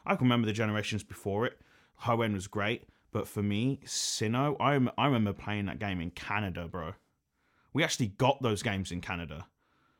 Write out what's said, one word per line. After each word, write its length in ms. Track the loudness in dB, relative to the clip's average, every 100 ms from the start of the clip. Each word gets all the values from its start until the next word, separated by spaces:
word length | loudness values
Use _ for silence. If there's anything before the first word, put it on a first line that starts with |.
| -2
I 100 | 2
can 100 | 4
remember 200 | 4 2
the 80 |
generations 500 | 0 0 0 -2 -4
before 420 | -6 -8 -4 -2 -2
it. 140 | -4 -16 _ _ _
Hoenn 300 | 0 2 2
was 140 | 0 -2
great, 360 | -2 0 -2 -6 _ _
but 160 | -6 -4
for 160 | -2
me, 380 | 0 2 0 -2 -6
Sinnoh, 720 | -4 -4 -2 0 2 0 2
I 120 | 2
rem-, 180 | 4 4 4
I 80 | 2
remember 260 | 4 2
playing 320 | 0 -4 -4 -4
that 140 | -4
game 200 | -4 -4
in 120 | -4
Canada, 560 | -8 -4 -2 -2 -6 -6
bro. 260 | -6 -8 -10 _ _ _ _ _ _ _
We 100 | -2
actually 240 | 0 0 -2
got 340 | 2 2 4
those 220 | 2 0
games 280 | 0 -2 -2
in 100 | -4
Canada. 460 | -4 -6 -6 -10 -14 _ _ _ _ _